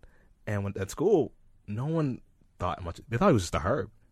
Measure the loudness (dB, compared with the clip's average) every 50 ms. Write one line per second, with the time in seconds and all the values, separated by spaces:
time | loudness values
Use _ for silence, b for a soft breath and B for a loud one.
0 | -20 b b b b b b b _ -4 -4 -2 -2 -4 -4 -4 -6 -6 -2 0
1 | 2 4 4 4 4 2 -4 _ -20 -20 -20 _ _ -10 -8 -6 -4 -2 -2 -2
2 | -2 -2 -4 -6 -10 _ _ _ _ _ _ -6 -4 -4 -4 -6 -8 -10 -10 -12
3 | -8 -6 -2 2 4 6 6 4 4 0 -2 -2 0 0 -2 -2 -4 -8 -12 -20
4 | _ _